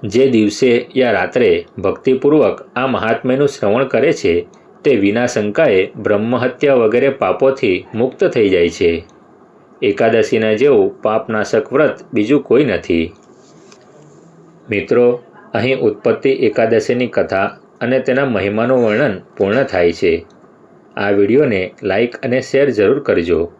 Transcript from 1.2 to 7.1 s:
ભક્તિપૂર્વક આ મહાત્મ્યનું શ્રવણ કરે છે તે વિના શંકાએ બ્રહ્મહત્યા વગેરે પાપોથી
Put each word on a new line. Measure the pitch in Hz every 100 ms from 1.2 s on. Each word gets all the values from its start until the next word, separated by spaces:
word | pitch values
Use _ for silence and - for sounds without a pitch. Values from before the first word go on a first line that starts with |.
| 90 - 113 87 - -
ભક્તિપૂર્વક | 95 - - 131 143 151 110 - - -
આ | 131
મહાત્મ્યનું | 107 110 113 127 131 143
શ્રવણ | - 104 110
કરે | 135 117 -
છે | 143 98 85 - - _ -
તે | 151 123
વિના | 98 107 120
શંકાએ | - 104 104 156 98 95 -
બ્રહ્મહત્યા | 101 104 110 123 123 - 143
વગેરે | 135 110 117
પાપોથી | 135